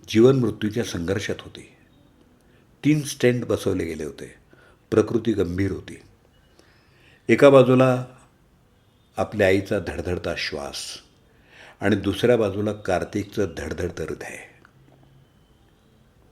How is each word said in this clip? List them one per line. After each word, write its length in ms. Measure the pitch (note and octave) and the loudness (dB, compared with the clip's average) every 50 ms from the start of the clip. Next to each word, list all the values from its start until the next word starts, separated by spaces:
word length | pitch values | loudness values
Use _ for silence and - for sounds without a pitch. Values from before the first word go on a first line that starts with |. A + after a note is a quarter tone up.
| - | -16
जीवन 320 | - - G#2+ A#2 C3 C#3 C3 | 0 4 6 8 8 6 4
मृत्यूच्या 440 | A#2+ G#2 - - G#2+ G#2 G#2+ A#2 A2 | 0 -2 -2 -4 -6 -4 -4 -6 -6
संघर्षात 520 | - - F2 E2+ E2+ G2 - - - F#2+ - | -6 -8 -8 -4 -4 -4 -4 -4 -6 -8 -10
होती. 360 | - - - - - - - _ _ _ _ _ _ _ _ _ _ _ _ _ _ _ _ _ _ _ _ _ - | -12 -18 -20 -20 -20 -20 -20 _ _ _ _ _ _ _ _ _ _ _ _ _ _ _ _ _ _ _ _ _ 0
तीन 160 | C#3+ D3+ D3+ | 0 0 0
स्टेंट 440 | C3+ - - - - B2 B2 B2 - | -2 -6 -4 0 2 2 2 0 -2
बसवले 400 | - G#2 - - G2 F#2 F#2 F2 | -4 -4 -2 -2 -2 -2 -2 -4
गेले 180 | E2 E2 D#2 D#2 | -6 -6 -8 -8
होते. 300 | C#2+ C#2 - - A#1+ - _ _ _ _ _ _ _ _ _ _ _ | -10 -10 -14 -18 -18 -20 _ _ _ _ _ _ _ _ _ _ _
प्रकृती 400 | - G#2+ G#2 - A2+ A#2 G#2+ A#2 | 2 2 2 2 -2 -2 0 0
गंभीर 400 | G#2 G2 F2+ F2 F2 F2+ G2 F#2+ | 0 0 -2 -2 -2 -2 -2 -2
होती. 300 | E2+ D2 - - E2+ - - - _ _ _ _ _ _ _ _ _ _ _ _ _ _ _ _ _ _ _ _ _ _ _ - | -4 -6 -10 -16 -20 -20 -20 -20 _ _ _ _ _ _ _ _ _ _ _ _ _ _ _ _ _ _ _ _ _ _ _ 2
एका 200 | A2+ A2 D3 C#3 | 4 8 8 8
बाजूला 560 | C#3 C3+ B2 B2 C3 B2+ C3 B2+ B2+ B2+ B2+ - - - - _ _ _ _ _ _ _ _ _ _ _ _ _ _ _ _ _ _ | 10 8 8 8 6 4 4 4 2 0 -4 -10 -16 -20 -20 _ _ _ _ _ _ _ _ _ _ _ _ _ _ _ _ _ _
आपल्या 300 | - G2 - A2+ G#2 G2+ | -6 -6 -4 0 2 2
आईचा 320 | F#2 F#2+ G2+ G2 - G#2+ G2+ | 4 4 2 0 -2 -4 -4
धडधडता 540 | E2+ E2 - F2 D#2+ F2+ F2+ F2 - F2+ D#2+ | -4 -6 -10 -8 -6 -6 -6 -4 -4 -6 -6
श्वास 380 | - - - D#2 D2 C#2+ C2+ - - - - - - - _ _ _ _ _ _ _ _ _ - - - - - _ | -6 -6 -8 -8 -10 -10 -10 -12 -12 -14 -14 -16 -18 -20 _ _ _ _ _ _ _ _ _ -20 -20 -20 -20 -14 _
आणि 140 | G#2+ G2+ G#2+ | 0 0 0
दुसऱ्या 420 | G2 - G2+ F#2+ - - A#2 B2 | 0 -2 -4 -4 0 2 2 2
बाजूला 360 | A2+ A2 G2 F#2 G#2 G#2 G#2+ G#2 | 2 2 -2 -2 -4 -6 -6 -6
कार्तिकचं 760 | - - - F2+ E2+ E2+ - - G#2 G2 - - A2 G2+ F2 - | -6 -4 -4 -4 -4 -4 -6 -8 -8 -8 -6 -6 -6 -6 -6 -6
धडधडतं 460 | - D2 D#2 D#2+ - F2+ E2+ E2+ E2 D#2+ | -10 -10 -10 -8 -8 -8 -8 -8 -10 -10
हृदय. 340 | - - - - - - - - - - _ _ _ _ _ _ _ _ _ _ _ _ _ _ _ _ _ _ _ _ _ _ _ _ _ _ _ _ _ _ _ _ _ _ _ | -10 -10 -12 -12 -16 -16 -16 -20 -20 -20 _ _ _ _ _ _ _ _ _ _ _ _ _ _ _ _ _ _ _ _ _ _ _ _ _ _ _ _ _ _ _ _ _ _ _